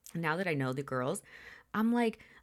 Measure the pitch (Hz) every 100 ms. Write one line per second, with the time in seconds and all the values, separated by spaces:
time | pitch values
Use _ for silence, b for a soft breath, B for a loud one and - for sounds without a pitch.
0 | - 170 165 160 185 147 131 131 139 131
1 | 127 202 - B B B B 214 226 240
2 | 226 220 B B